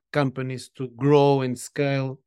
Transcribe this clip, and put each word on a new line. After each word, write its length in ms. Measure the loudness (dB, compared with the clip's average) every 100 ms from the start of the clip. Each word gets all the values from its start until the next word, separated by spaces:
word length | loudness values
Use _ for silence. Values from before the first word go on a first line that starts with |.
| _
companies 560 | -2 -2 -2 -8 -10 -14 _
to 100 | -12
grow 500 | -2 4 6 6 4
and 180 | 0 -6
scale 640 | -10 -4 -2 -2 -4 -10